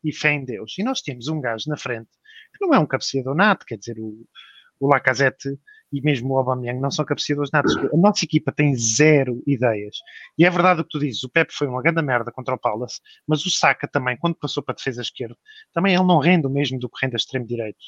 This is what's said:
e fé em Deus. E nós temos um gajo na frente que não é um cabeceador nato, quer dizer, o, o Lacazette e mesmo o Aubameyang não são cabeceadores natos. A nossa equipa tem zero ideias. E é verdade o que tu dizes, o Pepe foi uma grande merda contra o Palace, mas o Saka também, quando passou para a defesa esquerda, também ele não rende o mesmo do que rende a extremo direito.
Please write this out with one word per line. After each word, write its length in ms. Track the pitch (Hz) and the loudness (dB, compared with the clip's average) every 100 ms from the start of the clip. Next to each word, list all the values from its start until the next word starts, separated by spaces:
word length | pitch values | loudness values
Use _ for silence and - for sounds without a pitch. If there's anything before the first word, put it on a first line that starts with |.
e 80 | 156 | -6
fé 200 | - 151 | -2 0
em 120 | 147 | -2
Deus. 320 | 127 107 110 - | -4 -10 -10 -8
E 60 | |
nós 180 | 220 269 | -6 -6
temos 240 | - 123 120 | -8 -8 -6
um 140 | 160 | -4
gajo 240 | 127 113 147 | -4 -6 -6
na 80 | 147 | -6
frente 320 | 131 117 113 _ _ - - - | -6 -8 -10 _ _ -20 -20 -6
que 80 | |
não 80 | 392 | 2
é 60 | 262 | 4
um 80 | 151 | 4
cabeceador 480 | 131 - 139 127 | -2 -4 -4 -2
nato, 320 | 147 208 202 - | 2 2 2 -4
quer 100 | 110 | -10
dizer, 200 | 120 113 | -10 -10
o, 260 | 110 107 113 - - _ _ - | -10 -12 -18 -20 -20 _ _ -2
o 100 | 139 | 2
Lacazette 720 | 135 135 120 135 - 139 139 _ - _ | 4 4 2 2 0 -8 -10 _ -20 _
e 80 | 143 | -4
mesmo 340 | 139 139 127 | 0 0 0
o 40 | 135 | 0
Aubameyang 420 | 127 127 120 127 | 0 -2 -4 -4
não 100 | 135 | -2
são 140 | 131 | -2
cabeceadores 460 | 151 147 - 147 143 | -4 -4 -2 -2 0
natos. 240 | 151 139 - | 2 2 0
A 200 | 131 160 | 0 4
nossa 280 | 196 202 | 4 4
equipa 260 | 170 151 143 | 2 0 0
tem 240 | - 151 | 0 2
zero 680 | 131 113 110 151 151 131 120 - | 2 0 4 6 6 4 -2 -2
ideias. 500 | 131 123 107 104 - - - - - | 0 0 0 -6 -14 -18 -20 -6 2
E 80 | |
é 60 | 175 | 2
verdade 300 | 175 180 170 | 4 4 2
o 40 | |
que 60 | 165 | 0
tu 80 | 151 | -4
dizes, 240 | 143 110 | -4 -4
o 80 | 127 | -4
Pepe 240 | - 160 | -2 -2
foi 140 | - 143 | -2 -4
uma 120 | 127 | -2
grande 220 | 127 165 | 0 0
merda 300 | 151 123 113 | 0 0 -2
contra 220 | - 123 | -8 -6
o 40 | 127 | -2
Palace, 420 | 120 107 120 - _ - - | -2 -2 -6 -10 _ -12 -2
mas 200 | 151 185 | -2 0
o 40 | |
Saka 360 | - 151 131 143 | 0 2 0 -2
também, 300 | 143 127 123 | -4 -2 -2
quando 180 | 170 | -2
passou 300 | 170 143 - | -4 -6 -6
para 80 | - | -6
a 40 | 123 | -6
defesa 240 | - 120 | -6 -6
esquerda, 360 | 117 - 120 120 _ - - | -8 -10 -12 -14 _ -20 -8
também 220 | - 190 | -2 2
ele 80 | 180 | 4
não 160 | 185 170 | 4 4
rende 260 | 139 180 139 | 6 4 4
o 40 | |
mesmo 280 | 135 143 131 | 0 -2 -2
do 100 | 120 | -6
que 100 | - | -4
rende 140 | 131 | -4
a 20 | 117 | -2
extremo 300 | - 131 117 | -4 -6 -6
direito. 320 | 117 110 - | -6 -6 -10